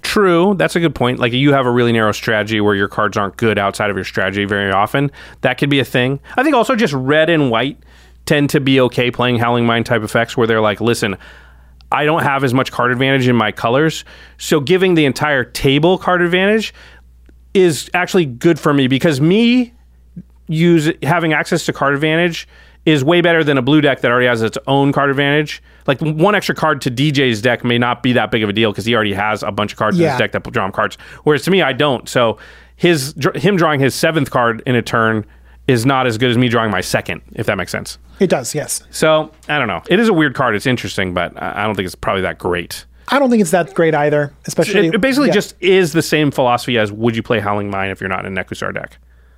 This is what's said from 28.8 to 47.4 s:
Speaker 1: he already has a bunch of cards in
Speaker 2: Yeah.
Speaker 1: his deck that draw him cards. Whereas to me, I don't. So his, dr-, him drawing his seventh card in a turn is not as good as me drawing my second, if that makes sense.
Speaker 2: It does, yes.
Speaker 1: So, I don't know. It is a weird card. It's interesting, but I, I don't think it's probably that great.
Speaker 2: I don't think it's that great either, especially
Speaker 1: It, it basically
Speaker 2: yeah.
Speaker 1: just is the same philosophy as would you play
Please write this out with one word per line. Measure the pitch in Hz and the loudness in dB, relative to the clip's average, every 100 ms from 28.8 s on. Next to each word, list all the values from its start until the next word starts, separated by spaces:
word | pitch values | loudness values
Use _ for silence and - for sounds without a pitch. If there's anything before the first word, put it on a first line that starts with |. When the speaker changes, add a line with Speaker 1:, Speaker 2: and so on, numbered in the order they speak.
| 107 | -2
Speaker 1:
he | 117 | 0
already | 107 | 0
has | 98 104 107 | -2 -2 -2
a | - | -4
bunch | 101 104 | -4 -6
of | - | -2
cards | 107 180 | -2 0
in | |
Speaker 2:
Yeah. | 165 | 0
Speaker 1:
his | 127 | 0
deck | 107 | -2
that | - - | -4 -6
draw | 117 95 | -6 -4
him | |
cards. | 95 104 - - - | -2 -4 -4 -20 -6
Whereas | - 147 | 0 0
to | - | 2
me, | 190 | 2
I | 143 | 0
don't. | 127 147 120 - | 0 0 -2 -2
So | - 120 104 - - - _ | 0 0 0 -10 -20 -20 _
his, | 175 165 135 | 0 2 -2
dr-, | 156 151 - | -4 -4 0
him | 147 196 | 0 2
drawing | 160 147 | 2 2
his | 135 | 0
seventh | - 165 160 139 | 0 0 0 0
card | 131 117 113 - | 0 0 0 -2
in | 123 | -2
a | |
turn | 110 120 113 110 104 - - - - | 0 0 2 0 -4 -16 -20 -12 -2
is | 127 117 | 0 2
not | 135 127 | 2 0
as | 110 | 0
good | 127 | 0
as | 120 | 2
me | 127 | 2
drawing | 117 113 | 2 0
my | 92 | -2
second, | 92 120 - 87 - | -2 -4 -4 -10 -12
if | - 113 | -8 -4
that | 101 | -4
makes | 87 | -4
sense. | 98 98 - - - | -8 -10 -16 -20 -2
Speaker 2:
It | 185 | 0
does, | 170 120 151 | 0 -2 -8
yes. | 139 - - | -8 -10 -10
Speaker 1:
So, | - 156 156 156 - - | -2 2 2 0 -12 -6
I | 147 | -2
don't | 120 | -2
know. | 87 - | -4 -2
It | 175 | 2
is | 226 | 2
a | |
weird | 180 151 | 2 0
card. | 123 127 104 | 0 -2 0
It's | 135 | -2
interesting, | 123 101 - 95 | -2 -4 -4 -4
but | 87 85 - | -2 -4 -6
I, | 87 - | -8 -4
I | 104 | -4
don't | 104 | -4
think | 90 | -6
it's | - | -6
probably | - 98 | -4 -2
that | 92 80 | -4 -6
great. | 92 87 85 - - - - | -4 -4 -6 -14 -18 -20 -4
Speaker 2:
I | 269 | 0
don't | 269 | 2
think | 240 | 2
it's | 185 | 2
that | 180 165 | 0 -2
great | - 165 | 0 0
either, | 156 147 147 143 - - | 2 2 0 -2 -8 -10
especially | - 160 196 170 | -2 0 2 2
Speaker 1:
It, | 202 | 2
it | |
basically | 262 269 277 | 0 2 2
Speaker 2:
yeah. | |
Speaker 1:
just | 190 - - | 0 -2 -4
is | 180 190 175 | 2 4 4
the | 160 | 0
same | 151 156 151 | 0 2 0
philosophy | 131 127 120 - 117 | 2 2 2 0 0
as | 107 | 0
would | 104 117 113 | 0 -2 -2
you | |
play | 113 113 | -2 -2